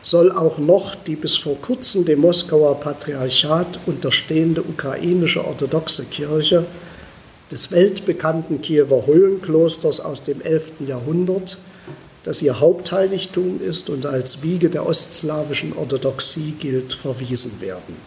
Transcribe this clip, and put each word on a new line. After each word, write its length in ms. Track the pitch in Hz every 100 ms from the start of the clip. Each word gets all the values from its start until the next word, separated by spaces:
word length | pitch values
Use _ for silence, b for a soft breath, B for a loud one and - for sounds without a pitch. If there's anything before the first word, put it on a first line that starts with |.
soll 280 | - 170 175
auch 280 | - 160 151
noch 360 | 147 190 -
die 220 | - - 156
bis 200 | 151 -
vor 200 | 151 143
kurzem 480 | - 254 - 196
dem 160 | 165 147
Moskauer 580 | 165 175 - 156 147 135
Patriarchat 1000 | 143 139 - 139 131 - 147 160 175 - -
unterstehende 760 | 139 135 - - 156 165 160
ukrainische 840 | - 160 139 - 175 180 160 -
orthodoxe 600 | - 143 139 156 160 -
Kirche 600 | 120 - 147 156 147 175 175 B B B B B B - -
des 220 | 143 -
weltbekannten 880 | 175 196 202 - - 156 160 160 147
Kiewer 460 | - 156 131 131 120
Höhlenklosters 920 | 160 190 190 - 160 165 - 160 139
aus 220 | - 139
dem 180 | - 139
elften 440 | 160 160 156 - 135
Jahrhundert, 720 | 127 123 165 180 185 185 - B B B 151 B -
das 200 | - -
ihr 180 | 147 113
Hauptheiligtum 1000 | 156 180 - 185 190 190 - - 180 190
ist 280 | 185 165 -
und 160 | 143
als 380 | 143 131 123 -
Wiege 260 | 156 180 165
der 180 | 151 -
ostslawischen 880 | 160 - - 156 151 147 139 151 156
Orthodoxie 800 | 139 131 135 127 - - 151 156
gilt, 340 | 151 131 127
verwiesen 680 | - 143 123 123 123 120 101
werden. 360 | 95 90 90 82